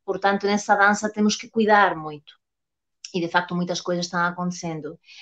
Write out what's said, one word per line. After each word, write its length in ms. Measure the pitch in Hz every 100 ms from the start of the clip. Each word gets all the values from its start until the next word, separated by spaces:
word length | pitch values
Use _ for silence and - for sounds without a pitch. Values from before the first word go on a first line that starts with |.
Portanto, 420 | - 190 196 202 202
nessa 280 | 208 - 202
dança 340 | 202 208 214
temos 240 | 214 214
que 140 | - -
cuidar 480 | 226 214 208 190 165
muito. 400 | 156 151 - _ _ _ _ _ _ _ -
E, 60 | 185
de 80 | 170
facto, 260 | 175 175
muitas 260 | 180 180 175
coisas 240 | - 175
estão 160 | 175 180
acontecendo. 800 | 175 180 180 175 170 160 156 170 _ -